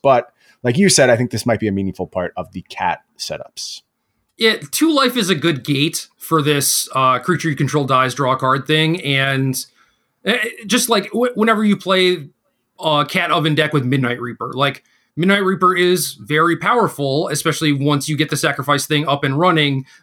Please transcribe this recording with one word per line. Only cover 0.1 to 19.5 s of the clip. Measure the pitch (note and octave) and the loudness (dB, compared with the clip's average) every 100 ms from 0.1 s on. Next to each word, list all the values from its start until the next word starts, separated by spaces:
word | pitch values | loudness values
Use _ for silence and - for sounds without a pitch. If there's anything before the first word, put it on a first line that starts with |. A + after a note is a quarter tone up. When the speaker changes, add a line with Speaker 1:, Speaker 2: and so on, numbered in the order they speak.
| B2 - _ _ _ | 2 0 _ _ _
Speaker 1:
like | B2 B2 | -2 2
you | G3 | 4
said, | - C3 | 6 4
I | A#2 | 4
think | B2 | 2
this | A2 B2 | -2 -2
might | A2 | 0
be | G#2+ | 0
a | |
meaningful | G2 G2 - F2 | -2 -4 -6 -8
part | F#2 F2 - | -6 -6 -6
of | E2+ | -10
the | F#2 | -12
Cat | - - F#2 D#2+ _ - | -14 -6 -4 -4 _ -14
setups. | - D2+ - - - - _ _ _ _ _ - | -10 -10 -12 -14 -14 -14 _ _ _ _ _ -2
Speaker 2:
Yeah, | A3+ A3 - | 0 0 -4
two | - D#4+ | 0 2
life | D4 C4 B3+ | 4 2 0
is | F#3 | 0
a | |
good | F3+ D#3+ C#3+ | 0 0 -2
gate | C3 C#3 D#3 - - _ | -2 0 0 -2 -12 _
for | - D#3+ | -2 0
this, | C#3+ D3 C3 - - | 2 0 0 -2 -2
uh, | C3 C3 B2 | 0 2 0
creature | - D#3 D#3+ | 0 -2 -2
you | C#3+ | -2
control | C#3 D3+ | 0 0
dies, | C3 C3 C3 | 0 2 0
draw | B2 C3+ | 0 -2
a | C3 | 0
card | C3 C3 C3 | 0 0 0
thing. | D#3 D#3 F3 | 0 2 0
And, | C#3 C#3 C3+ C3+ C3+ C3 - _ _ _ _ _ | 0 0 0 0 -2 -4 -8 _ _ _ _ _
eh, | F#3+ A#3 G#3+ - G#3+ | -2 -2 -2 -8 -2
just, | A#3+ A#3+ | -2 2
like, | G#3 - | 0 0
w-, | G#3+ B3 | -2 -2
whenever | A3+ A3 G#3+ | 0 2 2
you | G#3+ G3 | 2 2
play, | F3+ F#3 F#3 F3+ C#3 _ _ _ _ - | 2 2 2 0 -4 _ _ _ _ -6
uh, | D#3+ D3 | -2 0
Cat | C#3+ F#3 F3 | 0 -2 0
Oven | E3+ D#3 | 0 0
deck | D3+ D3+ | 0 2
with | D3+ | 0
Midnight | B2 C#3 B2 A#2+ | 0 0 0 -4
Reaper, | A#2+ A#2 A#2+ | -8 -10 -10
like, | B2+ C#3 C#3 _ _ _ - | -2 -2 -4 _ _ _ -2
Midnight | F3+ G3+ | 0 2
Reaper | F#3+ F#3 F3+ | 2 2 2
is | F3+ F3+ F3+ - | 4 2 2 -2
very | - G#2+ D3+ E3+ E3 | -8 -4 0 2 0
powerful, | G3 B3 F3+ - C#3+ C#3 - | 0 2 0 -2 -2 -2 -2
especially | D3 - C#3+ D#3 | -2 -2 -2 0
once | C#3+ C#3+ C#3+ C#3 | 0 0 0 0
you | D3 | -2
get | D3+ | -2
the | D3 | 0
sacrifice | D#3 C#3 - D3 - | -2 -2 -2 -2 0
thing | D3 D3 | -2 0
up | C#3+ | 0
and | C#3 C3+ | 0 2
running, | F3+ | 2